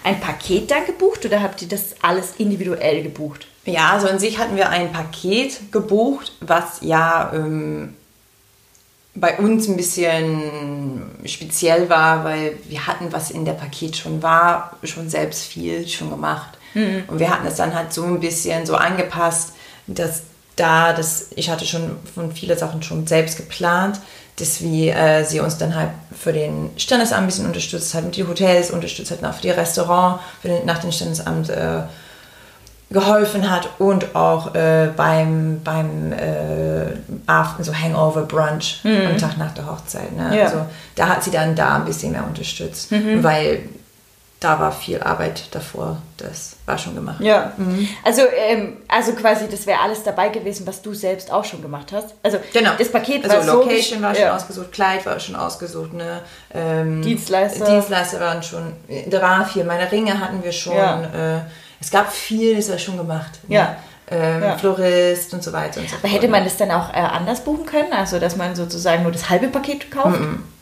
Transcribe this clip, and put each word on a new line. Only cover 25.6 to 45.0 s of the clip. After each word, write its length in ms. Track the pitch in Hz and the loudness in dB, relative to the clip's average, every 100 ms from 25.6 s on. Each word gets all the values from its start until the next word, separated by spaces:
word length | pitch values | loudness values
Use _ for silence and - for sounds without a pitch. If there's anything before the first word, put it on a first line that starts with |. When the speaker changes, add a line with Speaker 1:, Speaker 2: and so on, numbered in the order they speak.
| 160 160 | -2 0
Speaker 2:
halt 140 | 156 - - - | -2 -6 -16 -8
für 140 | - | -2
den 380 | 160 151 151 156 - | -2 -2 -4 -6 -6
Standesamt 440 | - 247 226 196 | 0 2 2 2
ein 40 | 190 | 0
bisschen 180 | 185 196 | 0 -2
unterstützt 460 | 175 - 175 160 165 | -4 -4 -4 -4 -4
hat, 80 | 170 | -4
mit 120 | 180 | -4
den 100 | 175 | -4
Hotels 440 | 170 190 180 175 | 2 6 6 4
unterstützt 400 | 170 165 - - | -2 -6 -8 -8
hat, 120 | - | -6
auch 100 | 151 156 | -6 -4
für 60 | |
die 60 | 180 | -2
Restaurant, 680 | 170 165 - 170 175 180 180 - - | 0 0 0 2 4 4 2 -8 -10
für 60 | 180 | -2
den, 160 | 175 170 | -2 0
nach 140 | 165 | -2
dem 120 | 175 | -2
Standesamt, 580 | 165 170 160 165 - - | -4 -4 -4 -2 -2 -2
äh, 320 | - 80 82 80 - - - - - - - - - _ | -2 -2 -2 -6 -12 -20 -20 -20 -20 -20 -20 -20 -20 _
geholfen 600 | 190 202 214 208 202 190 | 2 6 6 4 2 2
hat 180 | 180 - - | 2 -2 0
und 360 | 196 190 - 165 | 4 4 0 2
auch, 400 | 165 165 165 170 | 4 2 0 2
äh, 340 | 160 160 156 160 | 4 6 4 2
beim, 640 | 156 160 160 160 160 156 | 4 4 4 2 0 -2
beim, 500 | 156 160 156 156 156 | -2 -2 -2 -2 -4
äh, 720 | 151 156 156 151 - 78 78 - - - - - | -4 -2 -2 -2 -2 0 0 -2 -6 -10 -12 2
After-, 380 | 160 160 - 160 | 2 2 -4 -6
so 80 | 156 | -2
Hangover-Brunch 1040 | 160 160 156 156 151 151 151 156 - - | 0 2 2 2 0 2 2 0 -4 -4
Speaker 1:
Mhm. 240 | 214 214 190 | 2 2 4
Speaker 2:
am 60 | 185 | 2
Tag 200 | 156 156 | 0 -2
nach 160 | 156 | -4
der 160 | 156 147 | -6 -10
Hochzeit, 460 | - - - - - | -10 -10 -10 -8 -6
ne? 220 | 165 214 | 0 2
Speaker 1:
Ja. 80 | 196 | 4
Speaker 2:
Also 200 | 160 160 - - - | 2 -4 -10 -16 0
da 140 | 170 | 2
hat 120 | 180 | 2
sie 80 | - | 0
dann 220 | 175 156 160 | 0 2 2
da 200 | 147 - | 2 2
ein 100 | 156 | 0
bisschen 280 | 160 - | -4 -4
mehr 100 | 80 - | -4 -4
unterstützt, 680 | - - - 82 - - | -6 -8 -8 -8 -8 -2
Speaker 1:
Mhm. 300 | 208 214 214 | 0 2 4
Speaker 2:
weil 360 | 160 156 151 151 - - - _ _ _ _ _ | 4 4 2 0 -4 -16 -20 _ _ _ _ _
da 180 | 170 156 | 0 2
war 120 | 156 | 2
viel 300 | 151 - - | -2 -6 -4